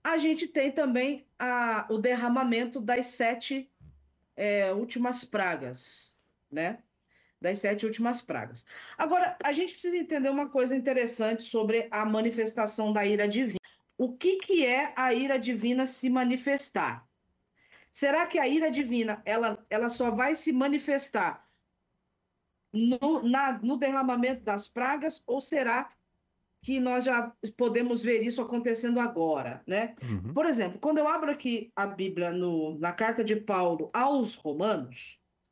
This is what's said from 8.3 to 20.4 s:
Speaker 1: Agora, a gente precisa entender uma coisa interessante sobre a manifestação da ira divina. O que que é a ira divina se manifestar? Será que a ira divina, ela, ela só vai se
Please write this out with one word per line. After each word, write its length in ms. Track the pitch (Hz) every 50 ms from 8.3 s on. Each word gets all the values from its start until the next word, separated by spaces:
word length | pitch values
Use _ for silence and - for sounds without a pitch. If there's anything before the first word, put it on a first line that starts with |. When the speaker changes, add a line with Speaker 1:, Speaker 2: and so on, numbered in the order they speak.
| - 120 110 120 117 - - - - - - - -
Speaker 1:
Agora, 400 | - 320 302 359 359 359 359 - -
a 80 | - 285
gente 220 | 294 320 370 339
precisa 240 | - - - 349 349
entender 340 | 349 311 - 311 285 262 277
uma 180 | 277 285 285 277
coisa 280 | - 262 247 247 269
interessante 680 | 262 247 269 254 247 233 233 - - 220 220 226 226
sobre 460 | - - - 226 214 208 226 233 226 -
a 160 | 214 208 214
manifestação 840 | 220 214 220 226 233 233 226 220 220 - 240 214 208 - - 214 214
da 120 | 208 214 202
ira 220 | 202 208 208 208 208
divina. 300 | 208 240 269 220 180 185 - - - _ _ _ _ -
O 180 | 254 247 254
que 200 | - - 370 381
que 280 | 381 - - 392 330 269
é 280 | 247 247 269 294 285 -
a 180 | 254 262 254
ira 260 | 240 247 269 277 269 262
divina 440 | 214 247 240 202 220 240 247 262 262
se 240 | 254 - - 254 254
manifestar? 960 | 247 254 247 240 254 254 - 285 277 277 - - - 196 156 123 110 120 - _ _ _ _ _ _ _ _ _ _ _ _ _ - - _ _
Será 360 | - - 285 277 294 330 339 339
que 100 | - 330
a 80 | 262
ira 240 | 262 285 320 320 302
divina, 500 | 247 285 277 233 247 233 220 220 208 - -
ela, 340 | 196 214 233 226 220 208 - - -
ela 200 | 220 214 240 233
só 200 | 233 - 247 233
vai 240 | 214 220 247 285 311
se 160 | 311